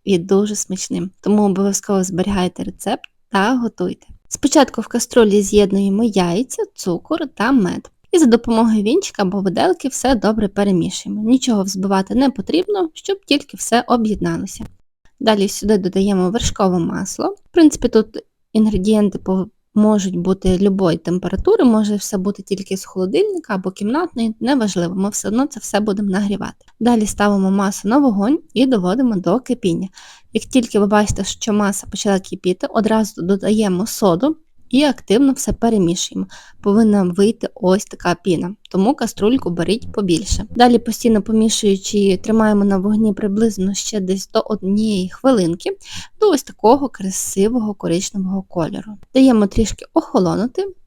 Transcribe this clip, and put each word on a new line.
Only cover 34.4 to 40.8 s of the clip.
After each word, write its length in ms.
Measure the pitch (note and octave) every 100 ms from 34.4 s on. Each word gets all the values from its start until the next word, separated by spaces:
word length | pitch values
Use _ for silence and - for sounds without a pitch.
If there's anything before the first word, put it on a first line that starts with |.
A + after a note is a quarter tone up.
| _ - -
і 140 | B3
активно 500 | D4 B3+ - G#3+ C#4
все 200 | C4 -
перемішуємо. 760 | G3 A#3 A3 E3+ F3+ - F#3+ F#3+ - - -
Повинна 420 | G#3 G3+ A3 G#3
вийти 460 | F3+ F3+ G3+ A#3 - -
ось 300 | F#3 F#3+ -
така 300 | - F3+ F3
піна, 320 | G3+ D#3+ F3 G#3 _
тому 240 | F3+ G3+ D4+
каструльку 540 | A3+ - G#3 C4 F3+
беріть 420 | F3 E3 A3+ -
побільше. 540 | - G3 D#3+ - - G3+
Далі, 300 | - B3
постійно 420 | A#3+